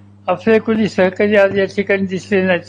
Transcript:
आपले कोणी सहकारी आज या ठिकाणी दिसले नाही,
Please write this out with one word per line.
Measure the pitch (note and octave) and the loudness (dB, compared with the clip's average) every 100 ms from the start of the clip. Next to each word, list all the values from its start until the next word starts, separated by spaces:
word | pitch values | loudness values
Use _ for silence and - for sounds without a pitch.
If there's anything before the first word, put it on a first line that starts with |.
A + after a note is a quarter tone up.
| - - - | -20 -12 -6
आपले | F3+ A3+ A3 | -4 0 0
कोणी | A3 A3 G#3 | 0 -2 -2
सहकारी | - F#3 F#3+ G#3 G#3 | 0 0 0 0 2
आज | G3 G3 | 2 0
या | |
ठिकाणी | F#3+ G#3 G3 G3 F#3+ | -2 -4 -2 -2 -4
दिसले | F#3 - G3 | -6 -4 -2
नाही, | F#3 F3 | 0 -2